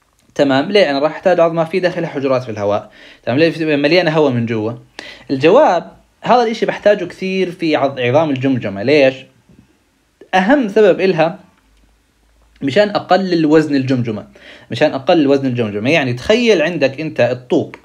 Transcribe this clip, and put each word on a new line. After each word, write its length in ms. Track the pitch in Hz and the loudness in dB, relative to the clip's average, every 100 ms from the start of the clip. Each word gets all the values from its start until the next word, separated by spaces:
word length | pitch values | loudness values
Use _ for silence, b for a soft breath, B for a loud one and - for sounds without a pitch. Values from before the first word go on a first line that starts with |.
| _ _ _ - | _ _ _ -2
تمام؟ 360 | 139 135 170 | 2 2 2
ليه 180 | 202 160 | 2 2
أنا 100 | 139 | 0
راح 120 | 151 | -2
أحتاج 280 | 151 190 175 | 0 0 2
عظمة 240 | 165 165 | 2 0
في 160 | 160 185 | -2 -2
داخلها 300 | 175 170 165 | -2 -4 -8
حجرات 340 | 143 135 127 | -4 -2 -2
في 80 | 120 | -4
الهواء؟ 400 | 107 101 104 - B B B | -6 -2 -2 -6 B B B
تمام؟ 160 | - 131 | -4 0
ليه 100 | 165 | 0
في، 260 | 156 156 143 | 0 -2 0
مليانة 360 | 147 175 165 | 2 2 2
هواء 200 | 156 147 | 2 0
من 140 | 123 113 | 0 -2
جوا؟ 260 | 113 107 127 _ B B B B | -4 -4 -8 _ B B B B
الجواب، 720 | 135 151 240 285 175 - - _ _ | 0 4 4 4 0 -4 -20 _ _
هذا 200 | 160 240 | 0 2
الإشي 220 | 226 220 - | 2 -2 -4
بحتاجه 400 | - 208 208 175 | 0 0 0 -2
كثير 460 | - 190 190 175 | -10 -6 -4 -4
في 260 | 165 165 143 | -4 -2 0
عظ-، 220 | 135 131 | -2 -2
عظام 300 | 120 139 160 | 0 0 0
الجمجمة. 540 | 127 135 123 107 98 | -2 -2 -2 -4 -6
ليش؟ 320 | 110 151 135 131 - _ _ _ _ _ _ _ _ _ - | 0 4 4 0 -18 _ _ _ _ _ _ _ _ _ -4
أهم 340 | 185 190 294 220 | -2 2 2 2
سبب 340 | 220 208 151 | 2 4 4
إلها 380 | 190 160 160 190 _ _ _ _ _ _ _ _ _ _ _ - | 0 0 -2 -4 _ _ _ _ _ _ _ _ _ _ _ -10
مشان 280 | 135 202 208 | -2 0 0
أقلل 560 | 202 - 185 185 170 151 | 0 0 0 2 0 4
وزن 300 | 160 151 139 | 4 2 -2
الجمجمة. 520 | 131 127 117 104 - B B B B | 0 -2 -2 -6 -12 B B B B
مشان 220 | - 151 | -2 -2
أقلل 340 | 135 156 175 135 | 0 0 2 4
وزن 180 | 139 135 | 2 0
الجمجمة. 440 | 123 110 101 117 | -2 -4 -4 -2
يعني 240 | 160 131 | 0 -2
تخيل 480 | 123 - 226 233 185 | -6 0 0 2 2
عندك 400 | 156 165 135 127 | 0 0 -2 -4
أنت 180 | 160 156 | -8 -2
الطوب. 540 | 120 127 - 139 110 - | -2 -2 -2 -2 -2 -12